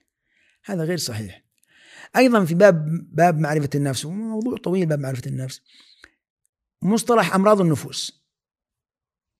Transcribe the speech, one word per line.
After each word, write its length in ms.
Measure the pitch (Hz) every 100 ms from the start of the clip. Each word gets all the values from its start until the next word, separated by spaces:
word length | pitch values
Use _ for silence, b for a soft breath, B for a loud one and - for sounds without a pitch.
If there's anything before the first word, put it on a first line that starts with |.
| _ _ _ _ _ _
هذا 200 | - 190
غير 120 | 160 180
صحيح. 480 | 143 110 104 - _ _ B B B B B -
أيضًا 280 | 262 233
في 100 | 175
باب، 300 | 170 202 165 151 165 -
باب 240 | 156 175 156
معرفة 320 | 151 156 139
النفس، 300 | 143 143 131
وموضوع 520 | 147 190 226 220 240 -
طويل 300 | - 185 170
باب 120 | 147
معرفة 240 | 135 127 139
النفس، 340 | 135 131 - b b b b b b _ _ _ _ _ _
مصطلح 520 | 175 220 - 233 175
أمراض 260 | 190 202 214
النفوس. 640 | 175 147 143 - - - _ _ _ _ _ _ _ _ _ _ _ _